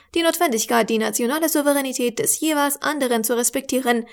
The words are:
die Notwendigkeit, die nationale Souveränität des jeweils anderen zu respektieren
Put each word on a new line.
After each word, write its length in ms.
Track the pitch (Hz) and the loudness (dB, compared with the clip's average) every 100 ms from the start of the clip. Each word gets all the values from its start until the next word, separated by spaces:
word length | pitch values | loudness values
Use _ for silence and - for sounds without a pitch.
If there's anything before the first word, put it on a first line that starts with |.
| _ 339 | _ 0
die 80 | |
Notwendigkeit, 640 | 330 330 349 226 - 233 220 | 0 2 0 0 0 0 2
die 80 | 220 | 0
nationale 520 | 220 208 240 302 320 | 0 -2 -2 0 0
Souveränität 680 | 311 285 285 269 254 240 233 | 2 2 2 0 -2 -2 -2
des 220 | - - | -2 0
jeweils 420 | 311 294 285 285 | 0 2 0 -2
anderen 420 | - 302 254 233 | -4 -2 0 0
zu 120 | 226 240 | 0 0
respektieren 720 | 240 269 269 254 254 233 226 | 0 -2 -2 -2 2 0 -2